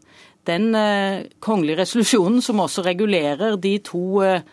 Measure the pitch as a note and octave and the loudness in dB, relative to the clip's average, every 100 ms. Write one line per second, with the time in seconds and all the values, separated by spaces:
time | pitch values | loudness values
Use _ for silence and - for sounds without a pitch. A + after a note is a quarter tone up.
0 | _ - - _ - E3+ A3+ A3 G#3 G3+ | _ -20 -20 _ -4 -2 0 2 2 0
1 | G3 G3 - - - G#3+ D3+ D#3+ F3+ A#3 | -2 -4 -10 -10 -2 0 0 0 0 0
2 | G#3 G#3+ F3+ B3 B3 G#3+ D3 - F3+ F3+ | 2 2 4 2 0 0 -2 -2 -2 0
3 | G#3+ F3+ D3 C#3+ A3 G#3 G3 G3+ - F3 | 0 2 0 -2 -2 -2 -2 -2 -4 -6
4 | F#3 G3 F#3+ F3+ D#3 | 0 2 2 0 -4